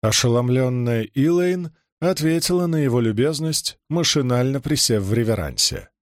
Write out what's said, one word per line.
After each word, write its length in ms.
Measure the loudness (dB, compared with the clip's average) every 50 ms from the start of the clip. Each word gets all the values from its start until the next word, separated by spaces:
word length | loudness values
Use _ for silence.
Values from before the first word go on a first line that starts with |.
| _
Ошеломленная 1000 | 0 0 2 2 2 2 2 2 0 0 0 0 0 0 -2 -2 0 0 -2 -2
Илэйн 720 | -4 _ 0 0 2 2 2 0 0 -2 -2 -6 -10 -12 _ _ _ _ _
ответила 680 | -2 -2 -2 0 0 0 0 0 0 0 0 0 0
на 100 | 2 0
его 240 | 2 2 2 2 2
любезность, 800 | 2 2 2 2 0 0 0 -2 -4 -2 -2 -2 -4 -6 -10 _ _ _
машинально 720 | -2 -2 0 2 2 2 2 2 2 2 2 0 -2 -2
присев 420 | -2 -2 -2 0 2 2 0 0 0
в 100 | 0 0
реверансе. 800 | 0 2 0 0 -2 -2 -6 -4 -2 -2 -2 -2 -6 -12 -14 _ _